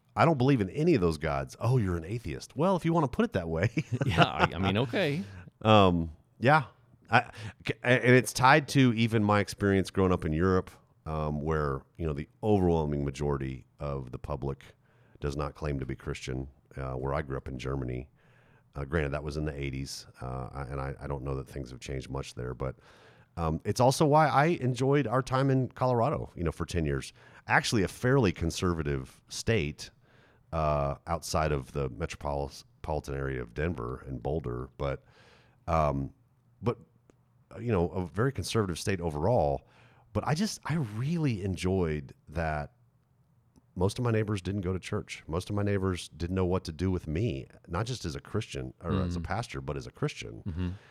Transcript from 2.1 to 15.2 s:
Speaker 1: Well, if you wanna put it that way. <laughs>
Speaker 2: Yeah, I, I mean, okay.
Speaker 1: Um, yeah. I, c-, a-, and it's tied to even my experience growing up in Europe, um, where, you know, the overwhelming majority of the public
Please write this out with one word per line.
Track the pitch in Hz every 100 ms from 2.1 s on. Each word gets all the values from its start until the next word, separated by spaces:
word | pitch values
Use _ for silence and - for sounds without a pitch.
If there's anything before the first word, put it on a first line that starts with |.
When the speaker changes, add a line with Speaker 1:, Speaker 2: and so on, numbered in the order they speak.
| 120 - 64 - -
Speaker 1:
Well, | 180 180
if | 165
you |
wanna | 165 139
put | - 226
it |
that | 95 82
way. | 80 104 - -
<laughs> | 123 143
Speaker 2:
Yeah, | 85
I, | - - -
I | -
mean, | - 98
okay. | - 320 156 147 196 - - _
Speaker 1:
Um, | 110 107 95 87 82 - _ -
yeah. | 117 156 120 - _ _ -
I, | 117 - - 110 - -
c-, | -
a-, | 120 127
and | 117 127
it's | 127
tied | - 131 156 139
to | 139 127
even | 113 113 113
my | 104 104
experience | 98 - 101 98 87
growing | - 92
up | 90
in | 82
Europe, | 78 92 92 - - _ _ 78
um, | 78 76 76
where, | 76 78 73 67 - -
you | 80
know, |
the | 71 76 -
overwhelming | 110 104 90 82 76 73
majority | 71 67 73 69 67 65 - -
of | 71 69 62
the | 64
public | - 71 67 67 - _ _ _ _ -